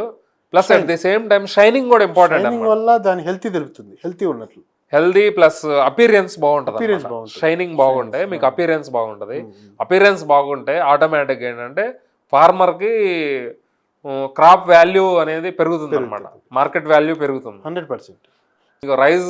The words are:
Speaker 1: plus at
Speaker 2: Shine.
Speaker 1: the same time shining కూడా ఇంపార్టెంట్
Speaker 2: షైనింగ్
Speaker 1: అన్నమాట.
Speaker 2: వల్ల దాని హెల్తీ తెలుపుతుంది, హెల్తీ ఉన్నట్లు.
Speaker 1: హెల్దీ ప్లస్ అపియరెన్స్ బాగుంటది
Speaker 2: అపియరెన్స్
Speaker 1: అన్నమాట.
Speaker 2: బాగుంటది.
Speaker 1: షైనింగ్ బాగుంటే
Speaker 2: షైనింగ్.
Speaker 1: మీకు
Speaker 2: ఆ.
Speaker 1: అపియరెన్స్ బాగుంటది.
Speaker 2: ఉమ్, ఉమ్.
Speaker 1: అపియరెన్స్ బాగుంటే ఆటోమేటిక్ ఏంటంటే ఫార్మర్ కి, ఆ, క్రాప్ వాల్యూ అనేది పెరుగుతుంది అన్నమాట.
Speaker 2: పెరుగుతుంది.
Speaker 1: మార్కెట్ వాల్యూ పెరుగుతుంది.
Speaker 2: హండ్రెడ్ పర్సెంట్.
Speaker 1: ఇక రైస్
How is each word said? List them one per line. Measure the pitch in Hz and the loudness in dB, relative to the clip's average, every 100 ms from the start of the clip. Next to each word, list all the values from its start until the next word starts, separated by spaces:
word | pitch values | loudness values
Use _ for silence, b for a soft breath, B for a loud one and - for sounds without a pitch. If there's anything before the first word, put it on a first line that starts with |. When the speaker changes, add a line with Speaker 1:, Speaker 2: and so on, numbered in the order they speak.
| 226 - _ _ _ | -6 -12 _ _ _
Speaker 1:
plus | 180 190 | 0 2
at | 185 | 2
Speaker 2:
Shine. | 160 | 0
Speaker 1:
the | 170 185 | -2 -2
same | 208 220 | -2 0
time | 202 196 | 0 0
shining | - 208 262 247 | 2 4 4 2
కూడా | 233 | 2
ఇంపార్టెంట్ | 190 165 175 160 | 4 4 4 2
Speaker 2:
షైనింగ్ | 220 240 | -2 -2
Speaker 1:
అన్నమాట. | 220 214 | 0 0
Speaker 2:
వల్ల | 226 233 | 2 2
దాని | 196 180 | 0 -2
హెల్తీ | 160 185 226 | -4 -6 -6
తెలుపుతుంది, | 175 135 - 104 95 | -6 -8 -12 -20 -14
హెల్తీ | 175 175 185 | -14 -6 -6
ఉన్నట్లు. | 120 107 _ _ _ _ | -6 -12 _ _ _ _
Speaker 1:
హెల్దీ | 147 170 190 208 | 0 2 2 2
ప్లస్ | 170 160 156 156 | 2 2 2 -4
అపియరెన్స్ | 143 135 180 233 208 180 165 | 0 0 2 4 4 0 -2
బాగుంటది | 147 147 131 110 | -2 0 -2 -4
Speaker 2:
అపియరెన్స్ | 220 185 | -4 -4
Speaker 1:
అన్నమాట. | 135 117 | -6 -12
Speaker 2:
బాగుంటది. | 110 - | -14 -6
Speaker 1:
షైనింగ్ | 160 170 180 151 | -4 -2 -4 0
బాగుంటే | 135 131 113 | 0 0 -4
Speaker 2:
షైనింగ్. | 135 202 | -6 -6
Speaker 1:
మీకు | 165 131 | -4 -4
Speaker 2:
ఆ. | |
Speaker 1:
అపియరెన్స్ | - 165 160 135 | -2 -2 -4 -4
బాగుంటది. | 120 113 104 104 143 | -6 -6 -10 -12 -12
Speaker 2:
ఉమ్, | 110 | -14
ఉమ్. | - _ - | -20 _ -10
Speaker 1:
అపియరెన్స్ | - 185 202 185 | -2 2 4 2
బాగుంటే | 151 143 139 139 117 160 | 0 0 0 -6 -6 -2
ఆటోమేటిక్ | 147 147 156 151 135 131 | 0 2 2 0 -4 -6
ఏంటంటే | 123 117 120 156 226 254 _ _ _ | -8 -10 -12 -8 -8 -10 _ _ _
ఫార్మర్ | 139 170 185 180 | 4 4 4 0
కి, | 170 208 226 196 170 151 131 120 - _ _ _ _ 143 | 0 -4 -2 -2 -4 -6 -8 -10 -18 _ _ _ _ -12
ఆ, | 135 135 135 | -8 -6 4
క్రాప్ | 160 185 175 | 6 6 6
వాల్యూ | 170 170 190 190 175 | 6 6 4 2 0
అనేది | 156 160 180 | -2 -4 -6
పెరుగుతుంది | 170 165 165 151 143 | -4 -2 -4 -4 -6
అన్నమాట. | 120 104 | -6 -10
Speaker 2:
పెరుగుతుంది. | - - _ | -14 -20 _
Speaker 1:
మార్కెట్ | 127 143 175 151 | -2 -2 -2 0
వాల్యూ | 151 151 | 2 2
పెరుగుతుంది. | 156 143 135 110 101 151 | -2 -6 -6 -12 -16 -12
Speaker 2:
హండ్రెడ్ | 175 151 | -12 -10
పర్సెంట్. | 120 - _ _ _ _ _ _ _ | -12 -14 _ _ _ _ _ _ _
Speaker 1:
ఇక | 139 | -4
రైస్ | 127 143 180 | 2 2 2